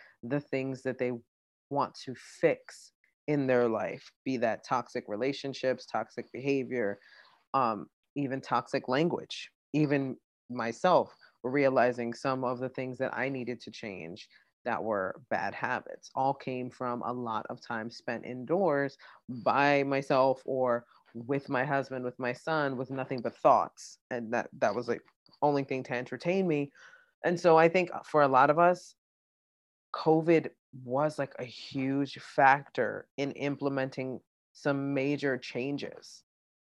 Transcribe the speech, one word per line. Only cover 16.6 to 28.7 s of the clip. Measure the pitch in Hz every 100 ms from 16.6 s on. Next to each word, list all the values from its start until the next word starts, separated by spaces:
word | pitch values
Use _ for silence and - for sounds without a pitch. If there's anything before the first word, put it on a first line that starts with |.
| 127
from | - 123 120
a | -
lot | 123 117 107 -
of | 117
time | - 113 113
spent | - - 117 113
indoors | 127 123 175 185 143 139 - - - -
by | 127 113 120 143 143
myself | 139 135 139 139 135 131
or | - 127 127 120 - _ _
with | 117 117 139 139
my | 135
husband, | 143 139 135 131
with | 123 123
my | 123
son, | 123 - 160 139 127
with | 135
nothing | 135 131 131
but | 117 -
thoughts. | 147 117 82 - - - -
And | 123 110
that, | 117 - -
that | 117
was | 104 117
the | 104 _ _ _ -
only | 147 143
thing | 135 131
to | 123
entertain | 123 127 123 170 190 185
me. | 147 143 - - - _ -
And | - 175
so | 175 160
I | 165
think | 180 175 -
for | - 151
a | 143
lot | 131 143
of | 151
us, | 175